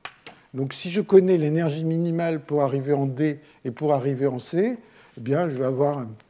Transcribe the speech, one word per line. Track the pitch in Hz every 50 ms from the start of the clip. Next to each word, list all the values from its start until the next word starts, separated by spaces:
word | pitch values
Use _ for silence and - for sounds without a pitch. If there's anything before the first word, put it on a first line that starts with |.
| - - - _ - - - - _ _ -
Donc | 127 139 135 -
si | - - 180
je | 175 214
connais | - - 202 190 180 185 185 165
l'énergie | 151 147 156 165 170 156 143 160 160
minimale | 160 160 165 175 170 165 170 170 165 165 151
pour | 135 - 147 147
arriver | 143 131 135 139 131 143 147
en | 139 139 135
D | 127 135 156 151 143 151 - - - _ -
et | 131
pour | 117 - 151 151 147
arriver | 135 120 143 139 123 135 139
en | 127 123
C, | - - 165 170 202 240 247 233 - - - - - - _ -
eh |
bien, | 113 123 139 160 175 165
je | 135 127
vais | 131
avoir | 127 135 127 147 143 143 143
une | 120 110 110 107 -